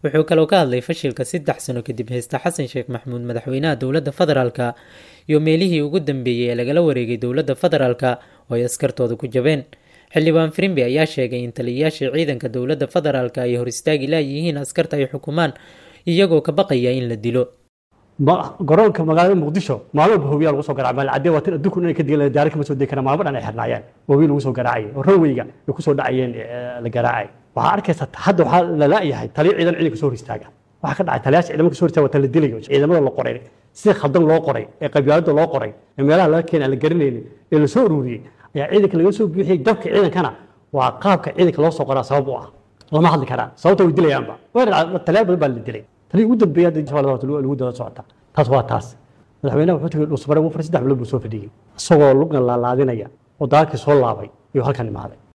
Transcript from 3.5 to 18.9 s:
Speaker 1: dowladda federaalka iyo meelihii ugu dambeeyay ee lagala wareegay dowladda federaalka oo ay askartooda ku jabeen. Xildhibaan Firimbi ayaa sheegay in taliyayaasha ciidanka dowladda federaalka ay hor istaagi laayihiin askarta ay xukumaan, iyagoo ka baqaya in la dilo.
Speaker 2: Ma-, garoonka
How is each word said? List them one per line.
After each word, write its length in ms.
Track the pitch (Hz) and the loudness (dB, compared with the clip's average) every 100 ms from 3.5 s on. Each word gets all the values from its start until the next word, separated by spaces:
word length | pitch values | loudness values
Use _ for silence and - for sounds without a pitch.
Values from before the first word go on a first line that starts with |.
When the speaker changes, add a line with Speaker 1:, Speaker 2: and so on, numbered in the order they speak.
| 131 156 127 | -4 -2 -2
Speaker 1:
dowladda 360 | 131 151 139 - | -2 -2 -4 -2
federaalka 560 | 170 139 123 - 120 - - - - - - | 0 2 0 -2 -6 -6 -20 -20 -20 -20 0
iyo 120 | 151 | 2
meelihii 380 | 156 160 190 165 | 2 2 2 0
ugu 160 | 147 175 | 0 -2
dambeeyay 520 | 147 135 123 120 120 | -4 -4 -2 -2 -2
ee 40 | 120 | -2
lagala 240 | 123 160 | 0 2
wareegay 360 | 165 131 113 117 | 2 0 -2 -4
dowladda 360 | 120 131 139 131 | -2 -2 -4 -2
federaalka 600 | 135 151 127 120 131 120 - _ _ | 0 2 0 0 -2 -2 -10 _ _
oo 60 | 120 | -4
ay 80 | |
askartooda 520 | 120 - 139 - 120 117 | -4 -2 -4 -2 -4 -4
ku 80 | 127 | -4
jabeen. 360 | 120 131 151 - - _ _ _ | -2 0 -2 -6 -20 _ _ _
Xildhibaan 380 | - 156 160 160 | 0 2 2 0
Firimbi 300 | 156 196 160 | -2 -2 0
ayaa 220 | 123 139 156 | 0 0 0
sheegay 320 | 151 123 123 | -2 -4 -4
in 80 | 120 | -8
taliyayaasha 600 | 127 120 123 156 156 135 | -6 -6 -2 -2 -2 -4
ciidanka 340 | 143 156 123 127 | -2 -2 -4 -6
dowladda 380 | 117 123 151 135 | -6 -4 -2 -2
federaalka 540 | 175 147 135 123 131 | -2 0 -2 -4 -4
ay 140 | 123 120 | -2 -2
hor 100 | 123 | -4
istaagi 400 | - - 151 135 | -4 -2 -2 0
laayihiin 500 | 160 139 143 170 143 | -2 -2 -4 -4 -4
askarta 340 | 139 - 160 147 | -6 -4 -4 -2
ay 100 | 135 | -4
xukumaan, 420 | 147 - 156 156 - - - - - - | -6 -6 -2 -2 -4 -20 -20 -20 -10 -2
iyagoo 360 | 170 196 160 | 2 4 4
ka 100 | 151 | 2
baqaya 400 | 147 196 135 123 | 0 0 2 0
in 160 | 127 123 | 0 -4
la 60 | 113 | -4
dilo. 280 | 117 123 123 _ _ _ _ _ _ - | -2 -2 -2 _ _ _ _ _ _ -2
Speaker 2:
Ma-, 360 | 139 180 - - | 2 2 -2 -8
garoonka 420 | 151 165 220 | 2 4 4